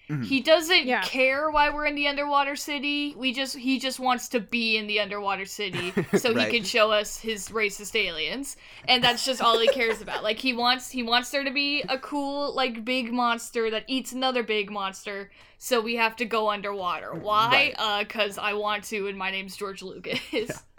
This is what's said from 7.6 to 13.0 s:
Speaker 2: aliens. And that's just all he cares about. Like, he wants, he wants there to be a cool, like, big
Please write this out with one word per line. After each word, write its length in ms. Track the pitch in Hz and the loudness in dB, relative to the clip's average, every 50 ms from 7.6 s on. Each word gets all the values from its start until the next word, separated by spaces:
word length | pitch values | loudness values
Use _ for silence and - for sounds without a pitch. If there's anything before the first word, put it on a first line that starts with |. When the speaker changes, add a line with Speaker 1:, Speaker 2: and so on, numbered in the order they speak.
| 214 202 196 - 208 185 - | 0 -2 -2 -4 -10 -4 -2
Speaker 2:
aliens. 600 | 220 202 180 165 156 156 151 190 262 277 - - - - - - - - | -2 -2 -2 -2 -4 -4 -4 -4 -4 -6 -8 -10 -14 -16 -20 -20 -8 2
And 160 | - 254 247 247 | 4 4 6 6
that's 200 | 247 240 233 - | 4 4 4 0
just 180 | 262 254 226 | -2 0 4
all 160 | - 233 220 226 | 4 4 6 6
he 80 | 226 277 | 6 4
cares 320 | 262 262 233 226 220 214 | 4 4 2 0 0 -2
about. 200 | 208 - 143 143 170 | -4 -6 -6 -4 -2
Like, 160 | 214 220 220 | -2 -2 -2
he 120 | - 262 | -2 -2
wants, 380 | 240 233 240 240 254 254 - - | 0 2 4 2 2 2 -2 -8
he 120 | - 254 233 | -6 -4 0
wants 260 | 226 233 247 247 - | 4 2 2 2 2
there 160 | - 277 277 | -2 -2 -2
to 60 | 277 | 0
be 320 | 254 285 285 285 285 294 - | 0 0 0 0 0 -2 0
a 100 | - 262 | -2 -2
cool, 560 | 262 - - 294 285 277 277 277 285 285 277 - | -4 -4 -4 -4 -2 -2 -2 -2 -2 -4 -2 0
like, 300 | - 262 262 226 233 214 | 0 -2 -2 -2 -4 -2
big 300 | 247 254 262 | -2 0 0